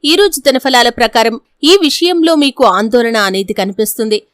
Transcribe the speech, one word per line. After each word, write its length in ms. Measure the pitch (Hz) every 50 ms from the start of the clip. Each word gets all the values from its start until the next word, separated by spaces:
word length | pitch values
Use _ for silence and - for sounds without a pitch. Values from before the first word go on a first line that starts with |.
| - 285
ఈ 40 | 320 359
రోజు 180 | 403 403 320 294 - 285
దినఫలాల 440 | 262 262 - 277 254 247 240 240 240 -
ప్రకారం 380 | 240 220 - 233 226 226 226 - _ _ _ _ - 294
ఈ 20 | 359 403 349
విషయంలో 480 | 294 - - 330 349 359 339 320 330 330 302 285
మీకు 200 | 277 254 - 262 214 180 190
ఆందోళన 380 | 208 226 214 240 233 233 226 220 202 196
అనేది 260 | 190 196 196 185 214 - 190
కనిపిస్తుంది. 580 | 190 196 - 214 208 - - 226 220 214 208 _ _